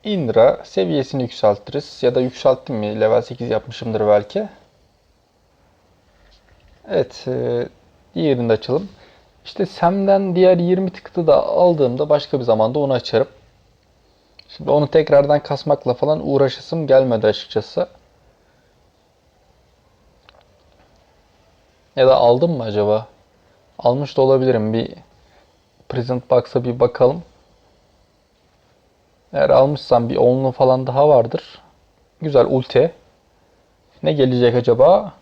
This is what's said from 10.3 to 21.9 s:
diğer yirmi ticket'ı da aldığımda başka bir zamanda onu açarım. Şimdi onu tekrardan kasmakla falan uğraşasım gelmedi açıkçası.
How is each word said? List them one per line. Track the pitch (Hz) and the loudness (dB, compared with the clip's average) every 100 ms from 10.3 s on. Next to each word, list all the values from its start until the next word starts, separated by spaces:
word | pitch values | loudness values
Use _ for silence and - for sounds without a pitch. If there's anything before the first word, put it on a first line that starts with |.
| 180 | 2
diğer | 185 180 | 4 4
yirmi | 175 185 190 | 2 -2 -2
ticket'ı | - - - 160 | -8 -10 -4 2
da | 143 - | 2 2
aldığımda | - 180 165 131 127 151 | 2 2 2 0 -2 0
başka | 147 - 139 | 0 0 -6
bir | |
zamanda | 120 110 110 143 | -2 0 0 0
onu | 143 | -2
açarım. | 127 - 113 131 _ _ _ _ _ _ _ _ _ _ _ _ | -4 -2 -2 -2 _ _ _ _ _ _ _ _ _ _ _ _
Şimdi | - - | -12 -2
onu | 143 143 | 0 2
tekrardan | 160 151 139 143 147 | 0 4 2 4 0
kasmakla | - 139 - 147 - | -2 -8 -4 -2 -2
falan | 120 143 156 143 | -4 -2 -2 -2
uğraşasım | 139 135 - - 165 147 | 0 0 -4 -10 -8 2
gelmedi | 135 131 113 107 | 2 4 0 0
açıkçası. | 104 - 107 - - 180 _ _ _ _ _ _ _ _ _ _ _ _ _ _ _ _ _ _ _ _ _ _ _ _ _ _ _ _ _ _ _ _ _ _ _ _ _ _ _ _ | -2 -6 -8 -6 -6 -8 _ _ _ _ _ _ _ _ _ _ _ _ _ _ _ _ _ _ _ _ _ _ _ _ _ _ _ _ _ _ _ _ _ _ _ _ _ _ _ _